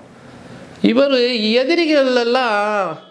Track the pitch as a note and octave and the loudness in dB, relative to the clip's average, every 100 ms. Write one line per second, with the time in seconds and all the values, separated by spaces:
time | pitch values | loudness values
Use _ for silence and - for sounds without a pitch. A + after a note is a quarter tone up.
0 | - - - - - - - - G3 A3+ | -16 -20 -20 -20 -20 -20 -20 -4 0 2
1 | C#4 C4 A#3+ B3 G#3+ A#3 C4+ E4+ D#4+ D4+ | 2 2 0 0 0 0 2 0 2 2
2 | C4 B3 A#3 B3 B3 G#3 G#3 G#3 F3+ D3+ | 2 0 0 0 0 0 -2 -2 -4 -6
3 | - | -16